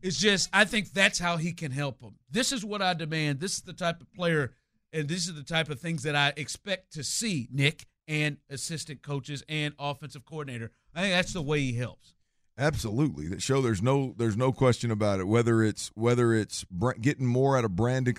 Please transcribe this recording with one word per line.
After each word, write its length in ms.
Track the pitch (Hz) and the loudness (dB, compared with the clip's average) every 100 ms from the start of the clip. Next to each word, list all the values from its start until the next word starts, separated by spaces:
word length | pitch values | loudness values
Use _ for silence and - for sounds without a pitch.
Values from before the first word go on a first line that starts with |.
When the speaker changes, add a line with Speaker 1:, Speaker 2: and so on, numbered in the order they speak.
Speaker 1:
it's 180 | 190 147 | -6 0
just, 300 | 208 196 - | 2 2 2
I 120 | 190 214 | 2 4
think 260 | 220 - | 2 -2
that's 260 | 185 202 - | 2 2 2
how 200 | 175 170 | -2 -2
he 160 | 170 | -2
can 180 | 170 156 | -4 -6
help 300 | 131 143 - | -4 -4 -6
him. 140 | 104 - - | -16 -20 -4
This 220 | 185 262 | -2 0
is 120 | 262 | -2
what 180 | 202 208 | -4 -2
I 120 | 185 | 0
demand. 460 | 170 160 160 151 135 | 0 -2 -2 0 -2
This 160 | 196 - | -4 -6
is 60 | |
the 120 | - | -10
type 280 | - 175 170 | -4 -4 -4
of 100 | - | -10
player, 420 | - 170 160 123 _ _ _ _ | -2 0 2 0 _ _ _ _
and 160 | 160 147 | -6 -4
this 200 | 180 170 | -4 -4
is 80 | 151 | -8
the 80 | |
type 260 | 135 160 156 | -4 -4 -2
of 100 | 131 | -6
things 240 | 165 165 | -6 -4
that 120 | 147 147 | -2 2
I 180 | 143 147 | 2 0
expect 580 | 143 - 196 185 - | -8 -8 -6 -8 -8
to 100 | 156 | -10
see, 440 | 131 - 226 160 - | -6 -4 -2 -2 -2
Nick, 360 | 131 143 165 - _ - | 2 2 0 -14 _ -6
and 300 | 151 151 143 - | -2 -2 -4 -12
assistant 540 | 139 - 165 - 135 | -10 -8 -8 -10 -12
coaches 400 | - 143 139 139 - | -8 -8 -8 -12 -6
and 260 | 156 147 147 | -4 -4 -6
offensive 460 | 143 143 147 135 - | -8 -8 -12 -16 -14
coordinator. 460 | 156 139 120 113 _ _ | -10 -8 -10 -10 _ _
I 80 | 160 | -4
think 120 | 196 | 0
that's 200 | 180 180 | 2 0
the 80 | 185 | -2
way 200 | 139 151 | 0 0
he 120 | 135 | 0
helps. 400 | 120 113 - _ _ _ _ _ - | -2 -4 -8 _ _ _ _ _ -2
Speaker 2:
Absolutely. 720 | 151 151 110 113 151 73 78 | -2 0 -2 0 0 0 -6
That 140 | 95 | -4
show 200 | - 135 | 0 2
there's 200 | 123 98 | 2 2
no, 340 | 120 139 131 107 | 2 2 0 -2
there's 200 | 117 104 | 0 2
no 160 | 131 | 0
question 360 | - 131 117 120 | 4 4 4 0
about 300 | 104 104 98 | 0 2 2
it. 80 | 92 | 2
Whether 340 | 117 117 113 | 4 6 4
it's, 300 | 110 - - | 4 0 -8
whether 400 | - 117 123 117 | 0 2 4 4
it's 300 | 113 101 - - | 4 0 -6 -8
Bra-, 280 | 90 123 | -2 0
getting 320 | 123 139 - 127 | 2 0 2 2
more 320 | 127 135 135 | 4 4 4
out 80 | 113 | 2
of 100 | 87 | 2
Brandon, 400 | 120 131 123 | 2 2 0